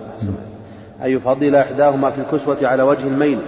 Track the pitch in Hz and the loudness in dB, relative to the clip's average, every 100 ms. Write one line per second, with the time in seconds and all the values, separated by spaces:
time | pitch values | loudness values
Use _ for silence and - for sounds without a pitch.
0 | - - 104 - - - - - - - | -16 -10 -8 -8 -12 -18 -20 -20 -20 -8
1 | 131 131 127 131 147 139 131 127 147 139 | -2 -2 0 0 4 4 2 2 2 4
2 | 135 123 131 156 151 139 131 131 131 143 | 0 -2 -4 -2 -2 0 0 2 4 2
3 | 135 135 147 120 | 0 0 0 0